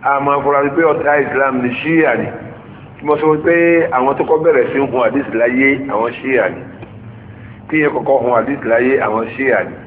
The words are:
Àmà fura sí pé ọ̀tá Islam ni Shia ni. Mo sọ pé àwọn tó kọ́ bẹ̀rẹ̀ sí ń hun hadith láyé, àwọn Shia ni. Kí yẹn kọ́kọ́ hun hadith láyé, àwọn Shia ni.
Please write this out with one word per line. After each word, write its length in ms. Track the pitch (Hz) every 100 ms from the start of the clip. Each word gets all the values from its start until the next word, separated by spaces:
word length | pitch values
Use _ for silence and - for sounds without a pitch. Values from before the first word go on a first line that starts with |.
Àmà 380 | 147 139 143 143
fura 200 | 143 143
sí 60 | 143 139
pé 60 |
ọ̀tá 400 | 165 147 143 147
Islam 400 | 135 131 135 127
ni 120 | 123 123
Shia 400 | 151 165 151 117
ni. 120 | 110 - - - - - - -
Mo 140 | 147 151
sọ 180 | 156 156
pé 440 | 160 170 170 170 165
àwọn 240 | 127 131 139
tó 60 |
kọ́ 180 | - 156
bẹ̀rẹ̀ 240 | 160 143 120
sí 60 | 135
ń 100 | 139
hun 100 | 120
hadith 300 | 117 127 135
láyé, 520 | 110 117 127 135 139 -
àwọn 220 | 107 113
Shia 360 | - - 127 95
ni. 120 | - - - - - - - - - - - -
Kí 80 | 156
yẹn 80 | 147
kọ́kọ́ 280 | 127 117 135
hun 100 | 120 120
hadith 280 | 113 139 120
láyé, 340 | 113 123 135
àwọn 260 | 107 107 110 117
Shia 280 | 135 113
ni. 100 | 87 82